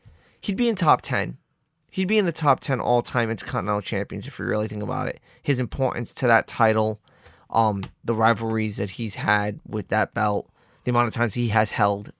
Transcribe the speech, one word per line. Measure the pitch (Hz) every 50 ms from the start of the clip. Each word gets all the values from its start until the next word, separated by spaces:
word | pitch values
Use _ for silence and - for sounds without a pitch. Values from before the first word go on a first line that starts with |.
| _ - - _ _ _ _ _
He'd | - - 190 202
be | 240 233
in | 220
top | - 170 156 135 -
ten. | - - 135 104 98 113 120 - _ _ _ _ _ _ _ _ _ _
He'd | - 185 190 180
be | 220 214
in | 196
the | 175
top | 151 - 156 147 131 -
ten | - - 135 123
all-time | - - 123 120 117 - - 127 117 110
Intercontinental | 113 101 - - 131 120 92 104 104 104
Champions | 101 - 117 98 101 - 92 98 - 127
if | - -
you | 95
really | 101 104 107 107 107
think | 110 104 104
about | 98 98 101 101 -
it. | - - _ _ _ _
His | - - 139 120
importance | 127 - - - 131 131 - - 120 - -
to | - 131 120
that | 117 110 - -
title, | - - 117 110 107 110 107 110 110 - _ _ _ _ - - - _ _ -
um, | - 113 113 110 101 98 95 - - _ -
the | 113 117
rivalries | 107 113 117 113 101 113 113 113 110 110 107 101 107
that | 107 98
he's | - - 113 107 -
had | - 135 104 104 104 104 107 101 - - -
with | 110 107 98 -
that | 110 107 101 - -
belt, | 117 107 104 104 101 - _ _ _ _ _ _ _ -
the | 127
amount | 123 120 120 113
of | -
times | 113 120 113 -
he | 120 120 113
has | 104 113 110 -
held | - - 107 101 101 101 101 - -